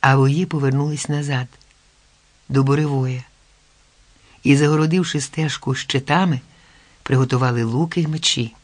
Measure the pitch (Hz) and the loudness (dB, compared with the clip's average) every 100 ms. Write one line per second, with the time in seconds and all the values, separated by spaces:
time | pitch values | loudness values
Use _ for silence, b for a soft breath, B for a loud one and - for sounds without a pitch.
0 | 147 135 135 143 180 156 139 135 147 151 | 6 6 4 2 0 0 0 0 0 -4
1 | - 147 143 135 123 - _ _ _ _ | -4 -4 -2 -4 -6 -12 _ _ _ _
2 | _ _ _ _ _ 135 135 143 151 139 | _ _ _ _ _ 2 2 2 2 0
3 | 131 127 127 _ _ _ _ _ _ _ | -2 -4 -10 _ _ _ _ _ _ _
4 | _ b b b - 139 147 151 156 180 | _ b b b -2 0 2 2 0 0
5 | 175 151 135 - 156 - - 135 - 139 | -2 -4 -6 -4 -4 -4 -6 -6 -4 -6
6 | 135 151 185 135 - b b b b b | 0 0 0 -2 -6 b b b b b
7 | - 131 131 127 127 120 113 120 165 175 | -2 0 2 2 0 0 0 0 0 0
8 | 156 156 - - 117 - | -2 -2 -2 -2 -4 -8